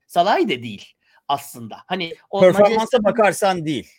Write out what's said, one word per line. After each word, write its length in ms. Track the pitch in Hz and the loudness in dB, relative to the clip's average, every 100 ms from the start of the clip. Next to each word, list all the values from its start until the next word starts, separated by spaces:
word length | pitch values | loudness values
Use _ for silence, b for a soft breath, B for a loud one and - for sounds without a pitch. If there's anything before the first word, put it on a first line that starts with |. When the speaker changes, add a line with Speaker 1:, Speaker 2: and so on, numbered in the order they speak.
| _ | _
Speaker 1:
Salah'ı 360 | 175 180 311 | 0 0 0
da 200 | 262 123 | 0 -4
değil 300 | 117 98 - _ b b - | -8 -14 -18 _ b b -6
aslında. 500 | 143 - 127 113 - - | -6 -8 -16 -16 -16 -10
Hani 280 | 185 165 - _ | -8 -8 -12 _
o 100 | 196 | 4
Speaker 2:
Performansa 280 | 185 190 208 | 4 6 4
Speaker 1:
Macaristan 300 | 226 226 254 | 2 0 0
Speaker 2:
bakarsan 640 | 208 185 202 - 196 180 156 | 0 2 0 2 -2 -2 -4
değil. 220 | 131 - | -6 -8